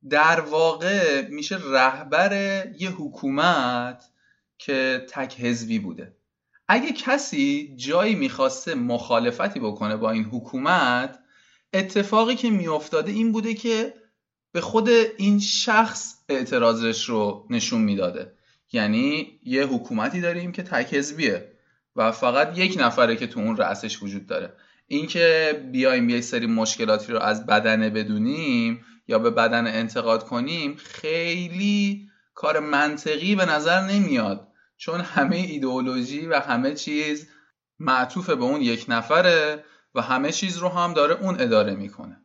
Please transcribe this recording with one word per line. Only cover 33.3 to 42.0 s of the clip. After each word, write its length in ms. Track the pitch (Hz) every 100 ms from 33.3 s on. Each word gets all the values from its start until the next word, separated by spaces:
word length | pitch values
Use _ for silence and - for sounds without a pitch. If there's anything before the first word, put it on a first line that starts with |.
| 202
به 80 |
نظر 360 | 180 151 151 185
نمیاد، 680 | 190 202 185 131 107 98 - _ _ _
چون 240 | - 143
همهٔ 360 | 135 - 135 170
ایدئولوژی 920 | 185 151 131 127 127 127 123 143 165
و 140 | 151
همهٔ 340 | 135 123 135
چیز 540 | 147 - 151 151 151 156 _ _ _ _ _
معطوف 520 | 156 131 127 - 180
به 140 | 147
اون 180 | 123 147
یک 220 | 123 117 -
نفره 760 | 117 117 160 180 165 151 151 - _ _
و 80 | -
همهٔ 300 | 139 131 143
چیز 240 | - 190 170
رو 120 | 175
هم 260 | 170 175
داره 200 | 160 143
اون 260 | 175 190 180
اداره 340 | 123 113 104
می‌کنه. 460 | 98 101 -